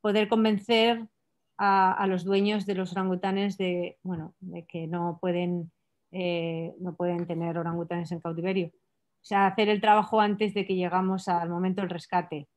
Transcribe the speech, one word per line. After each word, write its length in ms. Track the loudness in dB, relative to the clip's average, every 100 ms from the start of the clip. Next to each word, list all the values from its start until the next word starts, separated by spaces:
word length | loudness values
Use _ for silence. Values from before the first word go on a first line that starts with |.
poder 260 | 2 2 2
convencer 800 | 4 4 2 2 4 4 2 -6 _ _ _ _ -2
a, 340 | 4 6 6
a 140 | 4 0
los 160 | 0
dueños 420 | 2 2 2 0
de 120 | -2 -4
los 160 | -2
orangutanes 640 | -2 -2 0 0 0 -2 -2
de, 400 | -2 -2 -4 -8
bueno, 300 | -8 -8 -10 _
de 260 | -14 -14
que 220 | -12 -10 -6
no 320 | -4 -4 -4
pueden, 520 | -2 -2 -2 -4 -6 _ _ _ _
eh, 600 | -6 -4 -2 -4 -6 -8 -8
no 160 | -10
pueden 320 | -4 -2 -2 -4
tener 320 | -4 -4 -4
orangutanes 540 | -4 -4 -4 -6 -6
en 80 | -6
cautiverio. 480 | -6 -6 -2 -2 -4
O 560 | _ _ _ _ _
sea, 240 | -2 2 2
hacer 200 | 4 2
el 120 | 4
trabajo 400 | 6 4 4 2
antes 340 | 2 2 -2
de 100 | -2
que 120 | -2 0
llegamos 500 | 0 0 0 -2 0
al 220 | -2 0
momento 320 | -2 -2 -2
del 100 | -4
rescate. 560 | -6 -2 -2 -2 -10 -12